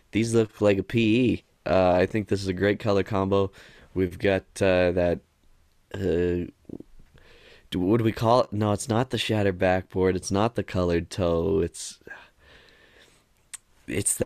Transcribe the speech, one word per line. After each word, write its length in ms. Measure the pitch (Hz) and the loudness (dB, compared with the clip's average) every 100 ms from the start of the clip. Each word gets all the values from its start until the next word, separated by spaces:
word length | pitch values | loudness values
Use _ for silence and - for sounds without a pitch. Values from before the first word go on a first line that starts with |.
| _ | _
these 220 | 101 117 | -4 0
look 260 | 113 110 - | 0 0 0
like 200 | 104 98 | 0 2
a 40 | |
P 500 | 90 117 113 113 127 | 0 0 2 2 2
E. 100 | 90 - _ - | -2 -8 _ -2
Uh, 240 | 92 90 | 2 4
I 160 | 90 92 | 4 2
think 200 | 110 98 | -2 -2
this 140 | 98 | -4
is 60 | 95 | -2
a 60 | |
great 260 | 90 98 104 | 0 0 0
color 240 | 110 101 | 0 -2
combo. 480 | 92 98 98 98 98 - - - - | 0 -2 0 0 0 -6 -20 -20 -8
We've 240 | 90 92 87 | -2 -2 0
got, 260 | 98 95 - - | 0 0 -4 -2
uh, 320 | 98 90 90 | 2 4 2
that, 280 | 90 87 87 - _ _ _ _ _ _ | 2 0 -2 -6 _ _ _ _ _ _
uh, 560 | 98 95 85 87 87 - - - - - - - - - - - - _ | -6 -2 0 0 -2 -6 -12 -18 -18 -18 -20 -20 -20 -20 -20 -20 -20 _
do, 100 | 92 | -4
what 200 | 90 117 | 0 2
do 40 | |
we 80 | 113 | 0
call 300 | - 113 127 | 0 2 2
it? 100 | - | 2
No, 220 | 101 107 | -2 0
it's 160 | 101 - | 0 0
not 220 | 110 127 | -2 -2
the 60 | 113 | -4
shattered 400 | - 110 101 90 | -2 0 0 2
backboard. 600 | 92 92 - 95 92 92 | 0 0 -2 0 0 0
It's 140 | - | -2
not 240 | 98 113 - | 0 0 -2
the 80 | |
colored 460 | - 95 90 85 85 | -4 -2 0 0 -2
toe. 500 | - 87 85 85 87 | -2 0 0 0 0
It's, 400 | 85 - - - - - - _ - - _ _ _ _ _ _ _ _ _ - _ _ - | -2 -6 -16 -18 -20 -20 -20 _ -20 -20 _ _ _ _ _ _ _ _ _ -20 _ _ -8
it's 280 | 64 - - | -4 -4 -4